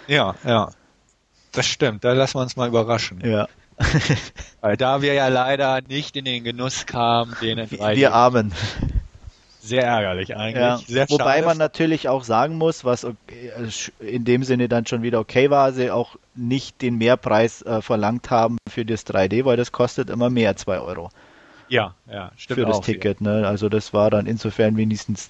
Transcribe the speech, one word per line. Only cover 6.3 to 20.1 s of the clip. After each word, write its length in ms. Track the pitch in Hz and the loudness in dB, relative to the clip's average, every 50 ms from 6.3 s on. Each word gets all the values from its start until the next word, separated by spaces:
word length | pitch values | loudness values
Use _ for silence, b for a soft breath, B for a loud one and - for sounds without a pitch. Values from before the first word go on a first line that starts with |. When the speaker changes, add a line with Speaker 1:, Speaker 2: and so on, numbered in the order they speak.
| 123 120 117 | -6 -4 -6
Speaker 1:
Genuss 400 | 117 117 120 127 131 - - - | -6 -6 -4 -6 -6 -6 -8 -10
kamen, 500 | - - 120 117 117 117 117 117 117 117 - | -8 -4 0 0 2 2 2 0 -2 -6 -6
den 160 | 113 113 113 | -4 -4 -4
in 120 | 113 110 107 | -4 -6 -8
Speaker 2:
Wir, 60 | - | -6
Speaker 1:
drei 160 | - 104 107 107 | -2 -2 0 4
D 60 | 131 | 4
Speaker 2:
wir 120 | 139 135 - | 4 6 6
Armen. 400 | 117 123 127 123 120 107 104 87 82 104 B B B B B B B B - - - - - - _ _ _ _ _ | 6 6 6 4 2 0 0 -2 -6 -6 B B B B B B B B -4 -12 -20 -20 -20 -20 _ _ _ _ _
Speaker 1:
Sehr 240 | - 107 120 127 123 | -8 -2 0 0 2
ärgerlich 520 | 120 117 110 104 95 90 92 95 95 113 | 2 2 0 0 -2 -2 -4 -6 -8 -6
eigentlich. 240 | 104 107 110 113 127 123 | -6 -6 -4 0 0 2
Speaker 2:
Ja. 140 | 123 123 | 2 0
Speaker 1:
Sehr 320 | 117 - - 120 131 139 - | -2 -6 -2 0 0 2 2
Speaker 2:
Wobei 260 | 147 143 123 127 135 | 2 2 4 2 2
Speaker 1:
schade. 80 | 151 160 | 2 2
Speaker 2:
man 100 | 170 165 | 2 2
natürlich 500 | 156 156 147 - - 165 160 160 147 - | 0 0 -2 0 0 0 0 0 0 0
auch 160 | 139 131 135 123 | 0 -2 -2 0
sagen 320 | 113 113 113 131 156 165 | 0 2 2 2 0 0
muss, 300 | 160 160 165 156 - - | 0 0 0 0 0 -2
was 180 | 127 123 120 - | -2 -2 0 -4
okay, 120 | 120 117 - _ - - 120 123 120 107 | -8 -10 -12 _ -20 -18 -16 -16 -14 -12
äh, 60 | 123 120 | -10 -10
sch-, 260 | 110 98 - - - - - | -10 -8 -10 -10 -12 -14 -12
in 240 | 110 107 117 123 117 | -8 -6 -6 -2 2
dem 200 | 120 123 123 131 | 2 2 2 2
Sinne 260 | 127 131 123 123 113 | 2 2 2 2 2
dann 160 | 120 117 113 | 2 0 0
schon 160 | - 131 117 | 0 -4 -2
wieder 180 | 113 120 117 113 | -2 0 0 0
okay 300 | 110 - - 127 135 143 | -2 2 2 4 4 6
war, 240 | 143 139 139 135 131 | 6 6 4 4 4
sie 160 | 131 123 120 | 0 0 0
auch 280 | 92 117 117 - - - _ _ _ | 0 -2 -2 -4 -8 -18 _ _ _
nicht 480 | 123 120 117 127 117 - - - - 131 | -8 -2 -2 -2 -2 -2 -8 -8 -4 -2
den 160 | 123 120 113 | -2 0 2
Mehrpreis, 640 | 113 117 127 123 - 127 - 107 117 117 - - - | 4 4 4 4 4 2 4 4 4 2 0 -6 -6
äh, 180 | - 117 110 | -4 -4 -2
verlangt 480 | - - 123 107 104 104 117 123 - - | 0 0 0 0 2 0 -2 -2 -2 0
haben 280 | 127 113 113 117 117 113 - - | 2 2 2 2 0 -4 -8 -8
für 160 | - - 117 | -8 -6 -4
das 200 | 110 113 104 - | -4 -4 -4 -4
drei 220 | - - 101 95 | -2 0 0 2
D, 160 | 95 101 117 131 | 2 2 2 2
weil 140 | 135 120 | 2 2
das 140 | 117 120 - | 2 0 -2
kostet 400 | - - 123 123 - - 127 - | 0 0 0 0 0 -4 -4 -4